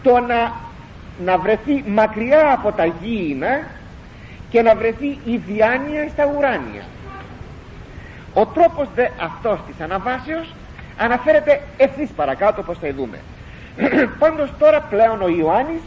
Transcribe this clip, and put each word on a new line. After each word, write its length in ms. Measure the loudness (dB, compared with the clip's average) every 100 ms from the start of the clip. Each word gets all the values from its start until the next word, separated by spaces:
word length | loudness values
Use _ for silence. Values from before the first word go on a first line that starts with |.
Το 160 | 4 4
να 340 | 2 0 -2 -4 -16 -18 -20 -20 -18 -6 0
να 120 | 2
βρεθεί 460 | 2 0 2 -2 0
μακριά 640 | 2 2 0 2 4 6
από 180 | 4 0
τα 140 | 0 0
γήινα 800 | -2 -6 -4 -4 -4 -2 -2 -6 -16 -18 -20 -20 -20 -20 -18 0
και 120 | 2
να 140 | 4 4
βρεθεί 320 | 2 -2 -6 -6 -4
η 120 | -4 -4
διάνοια 640 | 0 2 2 -4 -6 -6
στα 160 | 0 0 2
ουράνια. 460 | 0 0 -6 -12 -16 -18 -16 -16 -16 -18 -18 -18 -18 -18 -18 -18 -18 -18 -4
Ο 120 | 0 0
τρόπος 420 | 4 2 2 -6 -2
δε 120 | -2 -2
αυτός 380 | -10 -4 -4 -4 -6
της 140 | -12
αναβάσεως 760 | -6 -6 -4 -6 -6 -8 -8 -16 -20 -20 -18 -4
αναφέρεται 640 | -2 0 4 4 4 0 0 2
ευθύς 320 | 2 2 -8
παρακάτω, 520 | -2 -2 2 0 0
όπως 160 | -6 -8
θα 160 | -6
δούμε. 260 | -6 -8 -10 -18 -20 -20 -20 -18 -4
<clears throat> 420 | 0 2 0 2
Πάντως 300 | 2 2 -4 4
τώρα 220 | 4 4
πλέον 400 | 2 2 4 4
ο 60 | 0
Ιωάννης 540 | 2 2 2 0 -6